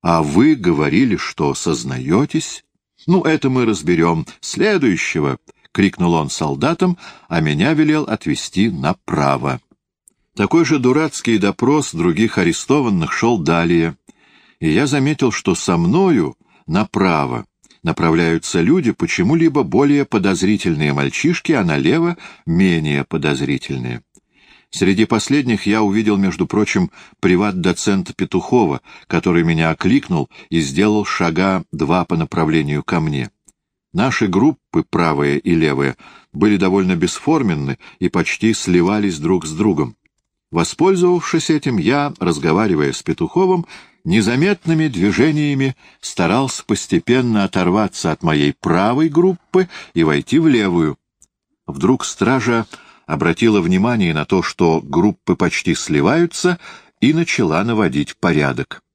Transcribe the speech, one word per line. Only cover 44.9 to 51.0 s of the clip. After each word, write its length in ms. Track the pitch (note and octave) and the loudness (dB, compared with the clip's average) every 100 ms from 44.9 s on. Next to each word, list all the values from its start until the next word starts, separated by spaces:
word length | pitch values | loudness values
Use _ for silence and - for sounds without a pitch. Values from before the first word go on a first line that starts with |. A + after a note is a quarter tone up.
| G#2+ F#2+ F#2+ C#3+ D3+ D3 C#3 C3+ B2+ - _ | 0 0 2 2 2 0 0 -2 -4 -18 _
старался 640 | - - F2 A2 A#2+ - | -14 -2 0 0 0 -6
постепенно 800 | - G#2 - A#2 - B2+ B2 G#2+ | -4 -4 0 -2 2 2 2 0
оторваться 680 | G2 F#2+ F2 G2 G#2 - E2+ | 0 0 0 0 -2 -4 -4
от 120 | D#2 | -2
моей 300 | E2 D2+ C#2+ | 0 2 0
правой 560 | - - E2+ G2+ B2+ D#3+ | 0 -2 0 2 0 0
группы 580 | D3+ F3+ F3 _ F#3 F3+ - - | 2 2 0 _ 0 0 -6 -8
и 100 | E2+ | 0
войти 360 | D#2+ D2 - C#3+ | 2 2 0 2
в 80 | D#3+ | 4
левую. 500 | B2 G2+ F2 D#2 C#2 | 2 2 0 0 -4